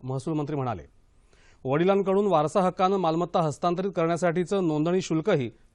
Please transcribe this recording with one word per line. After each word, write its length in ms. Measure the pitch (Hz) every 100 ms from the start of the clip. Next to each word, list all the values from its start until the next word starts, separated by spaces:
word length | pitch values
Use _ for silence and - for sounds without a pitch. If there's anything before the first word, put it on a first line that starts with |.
महसूल 320 | 127 131 170
मंत्री 220 | 156 147 147
म्हणाले. 260 | 127 110 - _ _ _ _ _ _ _
वडिलांकडून 640 | 127 147 180 196 196 190 208
वारसा 340 | 165 151 208
हक्कानं 360 | 185 180 185 196
मालमत्ता 440 | 170 160 170 190
हस्तांतरित 500 | 160 - 175 175 190 180
करण्यासाठीचं 720 | 165 170 175 165 175 202 175
नोंदणी 320 | 151 160 185
शुल्कही 500 | - 160 180 165 117 - _